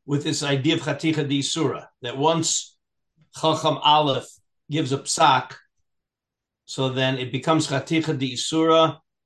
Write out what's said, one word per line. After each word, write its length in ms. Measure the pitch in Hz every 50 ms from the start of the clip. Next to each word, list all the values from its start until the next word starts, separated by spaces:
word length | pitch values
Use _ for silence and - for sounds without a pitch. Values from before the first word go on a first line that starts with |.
| _
with 180 | - 143 143 -
this 200 | 160 151 - 156
idea 320 | 143 139 135 123 156 165
of 60 | 165
Chaticha 460 | - - 143 - - 160 156 156 147 131
D'Isura, 600 | 143 139 131 - - 165 151 131 101 - - - _ _
that 160 | - 120 120 135
once 580 | 143 160 165 165 - - - - - - _ _ _ _ _ _ _ _ _ _ _ _ - -
Chacham 380 | - 160 156 - - 156 143 -
Aleph 500 | - 151 147 151 151 143 131 120 - - - - _ _ _ _ _ -
gives 220 | 143 160 156 123
a 60 | 139 -
psak, 560 | - - - - 165 147 135 127 - - - - - _ _ _ _ _ _ _ _ _ _ _ _ _ _ _ _ _ _ _ _ -
so 200 | - - 135 131
then 280 | 123 131 131 131 131 127
it 140 | 127 120
becomes 360 | 135 131 - 170 160 156 - -
Chaticha 500 | 143 135 - - 165 160 156 156 156 131
D'Isura, 800 | 135 127 120 120 - - 156 160 160 165 160 160 160 156 - - _ _ _ _ _